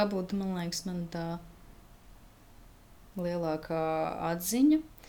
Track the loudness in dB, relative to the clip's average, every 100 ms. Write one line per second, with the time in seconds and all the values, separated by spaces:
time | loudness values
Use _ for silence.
0 | 2 0 -2 -2 -2 -2 -4 -4 -4 -4
1 | -4 -4 -4 -6 -10 -20 -20 -20 -20 -20
2 | -20 -20 -20 -20 -20 -20 -20 -20 -20 -20
3 | -12 -4 -2 0 0 -2 -2 0 0 0
4 | 0 -2 -2 -2 0 6 8 6 2 -16